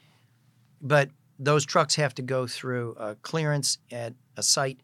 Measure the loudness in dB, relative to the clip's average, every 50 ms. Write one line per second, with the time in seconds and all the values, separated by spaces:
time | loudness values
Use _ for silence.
0 | _ _ _ _ _ _ _ _ _ _ _ _ _ _ _ _ -2 2 4 4
1 | 4 2 -4 _ _ _ _ -4 0 2 2 2 2 2 2 2 2 4 2 0
2 | 0 -2 -2 -6 -4 -2 -2 -2 -2 -4 -6 -8 -6 -4 -4 -4 -4 -6 -6 -6
3 | -8 -8 -8 -8 -12 -4 -2 0 0 2 0 0 0 -2 -4 -4 _ _ -10 -8
4 | -8 -8 -10 _ _ _ _ -4 0 2 2 2 2 -2 -4 -8